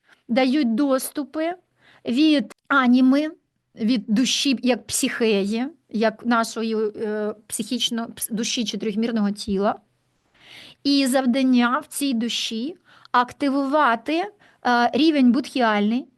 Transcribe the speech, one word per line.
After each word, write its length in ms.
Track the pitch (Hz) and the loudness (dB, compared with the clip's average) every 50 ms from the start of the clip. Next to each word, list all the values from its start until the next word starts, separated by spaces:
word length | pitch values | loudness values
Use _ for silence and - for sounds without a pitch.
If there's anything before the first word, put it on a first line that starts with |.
| _ _ _ _ _ - | _ _ _ _ _ -2
дають 480 | 233 262 262 269 247 311 302 233 226 | 0 0 2 2 2 0 0 0 0
доступи 800 | 214 294 277 262 262 262 - - 302 285 - - 311 320 330 359 359 _ _ _ _ _ _ _ _ - | 0 0 0 0 0 -2 -6 -8 -8 -10 -8 -6 -6 -6 -6 -6 -8 _ _ _ _ _ _ _ _ -8
від 500 | - 233 254 311 311 302 285 208 202 - - _ - | -4 0 2 4 4 4 2 0 -2 -8 -14 _ 0
аніми, 640 | 277 277 254 240 247 254 262 262 262 285 302 311 349 - _ _ _ _ _ _ _ | 0 2 4 4 6 6 6 6 4 4 0 -2 -6 -12 _ _ _ _ _ _ _
від 300 | - 233 214 262 226 202 - | -4 -2 0 0 0 0 0
душі 520 | 214 208 262 - - - - 285 262 - | 0 0 2 0 0 0 0 0 0 0
як 260 | - 247 247 208 - - | 0 0 0 0 -2 -6
психеї, 800 | - - - 247 - - 240 220 214 196 190 202 214 226 254 294 339 _ _ _ | -4 -2 -2 -2 -2 0 0 2 2 2 0 0 -2 -4 -4 -6 -8 _ _ _
як 360 | - 208 226 220 214 - - | -4 -2 0 0 -2 -2 -2
нашої, 500 | 233 240 226 226 226 - 233 220 226 220 | 0 0 0 0 -2 -4 -6 -4 -4 -2
е, 600 | 214 220 208 208 - 226 214 214 214 214 208 - - _ - | -2 -2 -4 -4 -6 -6 -6 -4 -4 -4 -6 -6 -10 _ -10
психічно-, 580 | - - 220 - 254 233 233 - 240 226 233 | -8 -8 -6 -6 -4 -4 -4 -4 -4 -6 -6
пс-, 280 | 233 - - - - 233 | -8 -10 -12 -10 -6 -6
душі 320 | 196 240 226 - 262 233 | -4 -4 -4 -4 -4 -4
чотирьохмірного 640 | 208 - 202 - 220 196 214 226 240 233 220 208 202 | -6 -6 -6 -6 -4 -2 -2 -2 -2 0 0 0 -2
тіла. 440 | 202 202 - - 196 190 202 214 - - _ _ _ _ _ _ _ _ _ _ _ _ - - - - - - - _ - | -2 -4 -6 -4 -2 -2 0 -2 -2 -4 _ _ _ _ _ _ _ _ _ _ _ _ -20 -20 -20 -20 -20 -20 -18 _ -2
І 240 | 285 285 277 277 262 | 0 2 2 2 2
завдання 720 | 247 269 262 247 240 269 262 262 254 240 240 240 247 294 | 2 2 2 2 2 2 2 4 4 4 4 2 0 -2
в 60 | - - | -4 -6
цій 260 | - - 285 277 262 | -8 -4 -4 -2 -2
душі 640 | 226 240 233 226 - - - 226 220 240 302 359 - _ _ _ _ - _ | -2 -2 -4 -4 -6 -6 -6 -6 -6 -8 -8 -10 -14 _ _ _ _ -8 _
активувати, 1000 | - 247 247 247 - - 294 285 262 277 277 269 277 311 294 247 226 226 233 - 302 330 370 415 - _ _ _ _ _ - | 0 0 0 0 -2 -2 -2 0 0 0 0 0 2 2 2 2 2 0 -2 -2 -2 -2 -4 -6 -10 _ _ _ _ _ -2
е, 240 | 247 240 240 240 240 240 | 0 2 2 2 2 2
рівень 380 | 247 302 330 302 294 262 247 | 2 2 4 4 6 6 4
будхіальний, 760 | 220 277 262 - - 277 240 220 214 208 202 208 233 254 - - _ | 4 4 0 -2 -2 0 2 2 2 2 2 0 0 -2 -4 -8 _